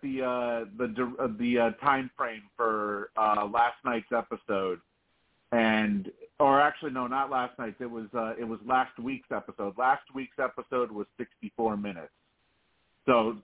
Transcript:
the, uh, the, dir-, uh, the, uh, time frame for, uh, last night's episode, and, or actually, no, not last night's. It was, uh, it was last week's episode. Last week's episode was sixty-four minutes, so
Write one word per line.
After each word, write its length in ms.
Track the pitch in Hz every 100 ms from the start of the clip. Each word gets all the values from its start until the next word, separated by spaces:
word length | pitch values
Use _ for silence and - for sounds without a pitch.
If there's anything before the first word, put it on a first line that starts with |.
the, 180 | 139 131
uh, 440 | 127 123 120 117 110 107
the, 100 | 123
dir-, 320 | 110 123 127
uh, 80 | 127 107
the, 180 | 120 120
uh, 140 | 117 107
time 300 | 143 135 127 -
frame 260 | 127 110 104 -
for, 540 | 117 107 104 101 104 -
uh, 300 | 110 107 104
last 320 | 117 120 - 127
night's 260 | 117 -
episode, 680 | 117 110 110 - 101 95 87 _ _ _ _ _ _ -
and, 580 | 117 113 110 107 101 95 - - -
or 200 | 139 139
actually, 320 | 147 - 156
no, 160 | 127 123
not 220 | 131 135
last 280 | 131 123 -
night's. 200 | 117 98
It 100 | 123
was, 180 | 117 107
uh, 200 | 120 113 113
it 60 |
was 160 | 117 110 107
last 340 | 127 127 -
week's 320 | 120 131 -
episode. 460 | 110 - - 101 95
Last 260 | 127 139 -
week's 240 | 131 127 -
episode 540 | 127 - 120 127 117
was 140 | 104 101 -
sixty-four 600 | 120 _ 107 - 113 104
minutes, 340 | 101 90 78 _ _ _ _ _ _ _ _ _ -
so 320 | 120 113 107